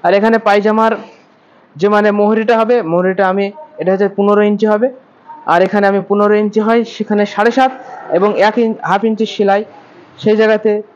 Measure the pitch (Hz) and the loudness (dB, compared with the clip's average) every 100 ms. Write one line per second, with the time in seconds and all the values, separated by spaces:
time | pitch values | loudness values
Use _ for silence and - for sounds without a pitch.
0 | 175 196 220 226 214 202 208 220 220 214 | 0 2 2 2 2 2 2 0 0 -2
1 | - - _ _ _ _ _ 147 196 208 | -10 -20 _ _ _ _ _ -4 0 2
2 | 208 208 208 220 220 226 220 247 165 170 | 2 2 0 0 0 0 2 0 0 0
3 | 185 185 190 196 196 202 - - 180 190 | 0 0 0 0 -4 -8 -20 -6 -2 0
4 | 202 196 202 208 208 208 220 214 247 254 | -2 0 0 2 2 0 0 0 -2 -4
5 | _ _ - - - 170 185 202 202 196 | _ _ -20 -12 0 2 2 2 0 0
6 | 190 202 208 208 214 214 214 233 226 - | -2 0 2 2 0 -2 0 0 -2 -8
7 | 208 208 208 - 220 233 262 262 - - | -4 -2 0 0 0 2 0 -2 -18 -20
8 | - 175 208 147 208 226 226 214 160 196 | -4 0 0 2 0 2 -2 -2 -2 0
9 | 226 220 220 - 202 196 220 - - - | 0 -2 -4 -2 0 0 -2 -16 -20 -20
10 | - - 214 214 220 214 220 208 214 | -20 -6 -2 2 2 2 0 -2 -6